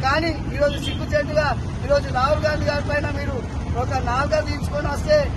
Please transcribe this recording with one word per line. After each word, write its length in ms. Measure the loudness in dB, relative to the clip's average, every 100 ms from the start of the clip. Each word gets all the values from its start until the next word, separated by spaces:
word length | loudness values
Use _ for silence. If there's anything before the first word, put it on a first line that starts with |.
కానీ 260 | 2 2 0 -2 -4
ఈరోజు 220 | 0 2 2 -4
సిగ్గుచేటుగా 600 | -4 0 0 2 2 2 0 -4 -4
ఈరోజు 240 | 2 2 2 0
రాహుల్ 260 | 2 2 2
గాంధీ 200 | 2 0
గారి 140 | 0 0
పైన 200 | 0 0 -2
మీరు 180 | -4 -4 -4 -6 -4 -2
ఒక 100 | 0 0 0
నాలుక 340 | 0 2 0 0
తీయించుకొని 420 | -2 -2 -2 -2
వస్తే 240 | -2 4 4 4